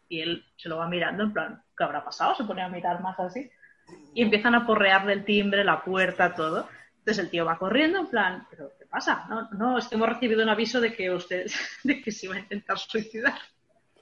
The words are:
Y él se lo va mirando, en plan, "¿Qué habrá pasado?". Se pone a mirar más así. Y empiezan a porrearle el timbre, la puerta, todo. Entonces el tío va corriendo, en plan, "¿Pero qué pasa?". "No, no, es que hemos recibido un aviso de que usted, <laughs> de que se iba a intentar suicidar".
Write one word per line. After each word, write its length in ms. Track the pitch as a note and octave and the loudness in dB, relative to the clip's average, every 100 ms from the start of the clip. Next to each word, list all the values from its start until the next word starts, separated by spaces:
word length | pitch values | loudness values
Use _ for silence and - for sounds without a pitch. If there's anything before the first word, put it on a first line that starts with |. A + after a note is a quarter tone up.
| - | -12
Y 120 | E3 | -6
él 220 | E3 E3+ - - | -4 -6 -8 -16
se 120 | F3 | -8
lo 80 | D#3+ | -6
va 120 | E3 | -2
mirando, 340 | F3 D#3+ F3+ | -2 -2 0
en 100 | G#3+ | -2
plan, 300 | G#3 D#3 - _ - | -2 -4 -8 _ -4
"¿Qué 60 | |
habrá 200 | D#3 D3 | -2 -2
pasado?". 300 | - - E3 F#4+ | -6 -2 0 0
Se 80 | |
pone 200 | G#3+ F#3 | -2 -4
a 60 | F3+ | -6
mirar 320 | F3+ F3 F3 | -4 -4 -2
más 180 | F#3 F#3 | -4 -4
así. 300 | F#3 B3 C#4 _ - _ - - - A3+ | -6 -6 -12 _ -20 _ -20 -20 -8 0
Y 80 | |
empiezan 320 | A3 G#3 A#3+ A#3 | 2 4 4 4
a 100 | A#3 | 4
porrearle 480 | G#3 G3 F#3+ G3 | 4 6 6 4
el 100 | G3+ | 0
timbre, 400 | G3+ G#3 G3+ G3+ | 2 2 4 2
la 200 | F#3+ D#3 | 4 2
puerta, 500 | - F#3 F#3 F3+ F3+ | 2 2 2 4 2
todo. 340 | E3+ D#3 F#3+ - - - _ | 2 -2 -2 -6 -14 -20 _
Entonces 260 | - G#3+ | -2 -2
el 60 | E3+ | 0
tío 160 | E3+ D#3+ | 0 0
va 140 | E3 | 0
corriendo, 400 | F#3 B3 D#4+ F#4+ | 2 4 4 2
en 80 | D#4+ | 0
plan, 400 | A#3 F#3 F3+ - | 0 0 -2 -12
"¿Pero 220 | D#3+ C#3 - | -16 -18 -18
qué 60 | - | -10
pasa?". 380 | F3+ - - - | -4 -2 -2 -2
"No, 200 | A3 A3 | -8 -6
no, 260 | G3 A#3+ B3 | -2 0 0
es 100 | A3+ | 0
que 80 | A3 | 0
hemos 140 | A3+ | 2
recibido 320 | A#3+ B3 A3 | 2 2 2
un 80 | A3 | 4
aviso 320 | G#3 A3+ B3+ | 2 2 2
de 140 | A3+ A3+ | 0 0
que 160 | F#3 | -2
usted, 340 | F3 - F3+ - | -2 -4 -6 -4
<laughs> 380 | - - - | -6 -8 -4
de 180 | C4 C#4+ | -2 -2
que 100 | - | -4
se 140 | G#3+ F#3 | -8 -8
iba 100 | F#3+ | -10
a 40 | |
intentar 400 | - G3+ - G3 | -8 -8 -4 -6
suicidar". 600 | - A3 G#3+ A3 B3 - - _ _ _ _ _ | -4 -6 -6 -2 -2 -2 -12 _ _ _ _ _